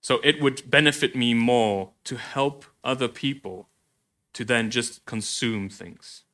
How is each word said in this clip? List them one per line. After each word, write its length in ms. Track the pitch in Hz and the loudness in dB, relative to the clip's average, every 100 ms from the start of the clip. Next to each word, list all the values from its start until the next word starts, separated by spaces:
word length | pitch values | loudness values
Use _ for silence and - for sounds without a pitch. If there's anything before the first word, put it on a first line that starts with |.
So 160 | - 127 | 0 2
it 180 | 143 147 | 4 2
would 280 | 143 131 - | 2 0 2
benefit 460 | 147 151 143 131 131 | 4 4 2 -2 0
me 180 | 120 | 2
more 560 | 117 117 123 110 98 95 _ | 4 4 4 4 2 -4 _
to 140 | - 120 | -12 -10
help 480 | - 139 139 147 - _ | -8 -2 -2 -4 -20 _
other 240 | 123 127 123 | -4 -2 -2
people 640 | - 139 135 - 92 - _ _ _ _ _ _ | -4 -6 -6 -10 -14 -18 _ _ _ _ _ _
to 100 | - | -12
than 260 | 110 120 110 | -2 0 0
just 360 | 120 117 - - | -2 -4 -8 -8
consume 640 | 113 104 - 120 110 98 | -8 -6 -4 -2 -2 -6
things. 540 | - 87 80 - - _ | -10 -18 -18 -20 -20 _